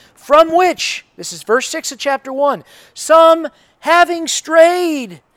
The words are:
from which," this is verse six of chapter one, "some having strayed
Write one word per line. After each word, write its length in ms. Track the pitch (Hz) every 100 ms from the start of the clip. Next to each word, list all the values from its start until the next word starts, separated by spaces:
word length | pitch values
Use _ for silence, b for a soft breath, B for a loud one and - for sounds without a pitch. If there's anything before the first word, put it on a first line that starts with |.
| b
from 400 | b - 294 330 349
which," 500 | 359 - - - _ _
this 160 | 175
is 100 | 170
verse 240 | - 240 -
six 240 | 320 -
of 60 | 262
chapter 340 | 277 269 269
one, 320 | 269 285 202 - B B
"some 560 | - - 320 330 330 320 b b b
having 480 | 294 339 349 339 320
strayed 920 | - - 330 339 359 349 294 226 160 _